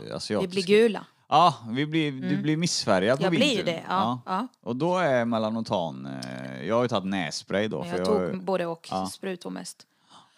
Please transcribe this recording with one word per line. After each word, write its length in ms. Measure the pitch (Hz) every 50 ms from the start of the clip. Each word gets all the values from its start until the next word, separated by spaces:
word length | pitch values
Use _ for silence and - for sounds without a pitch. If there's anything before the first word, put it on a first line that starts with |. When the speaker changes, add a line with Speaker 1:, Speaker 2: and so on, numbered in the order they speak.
| - -
Speaker 1:
eh, 80 | -
asiatiska. 240 | - - - 214 196
Speaker 2:
vi 80 | 190 185
blir 140 | 180 196
gula. 440 | 180 175 208 214 233 233 190 180 - - _ _ _ -
Speaker 1:
Ja, 260 | - 151 170 175 135 110 113 113
vi 160 | 113 131 147
blir, 260 | 151 156 160 156 147
du 160 | 135 131 135 -
Speaker 2:
Mm. 140 | 143 -
Speaker 1:
blir 140 | - 151 156
missfärgad 640 | 156 175 170 - - - 120 101 92 92 110 131 143
på 60 | 180
Speaker 2:
Jag 60 | 190
blir 80 | 170 -
ju 60 | 262 302 240
Speaker 1:
vintern. 100 | 190 175
Speaker 2:
det, 180 | 170 165 - - -
ja, 320 | 180 185 202 233 254 240 -
Speaker 1:
Ja. 60 | -
Speaker 2:
ja. 160 | 185 190 247 254 - _
Speaker 1:
Och 160 | _ - 120
då 200 | 127 151 175 180 185
är 260 | 175 147 131 123 117
melanotan, 800 | 117 117 110 110 107 110 113 110 - 117 95 85 80 67 65 67
eh, 600 | 67 67 65 64 64 64 64 65 65 65 64 69
jag 80 | 90 110
har 80 | 120
ju 60 | 123 117
tagit 180 | 117 101 92 95
nässpray 580 | 101 95 82 73 - - - - 92 98 107 107
då, 120 | - 71
Speaker 2:
Men 100 | - -
Speaker 1:
för 80 | - 90
Speaker 2:
jag 100 | 90 92 87 -
Speaker 1:
jag 80 | 92 85
Speaker 2:
tog 120 | - 185 185
både 220 | 185 190 180 175
och, 220 | 170 165 165 - -
Speaker 1:
Ja. 160 | 185 - 190
Speaker 2:
sprutor 440 | 190 - - - 190 185 180 - 92
mest. 360 | 92 92 185 - - - - _ _ _ _ _ - - - _ _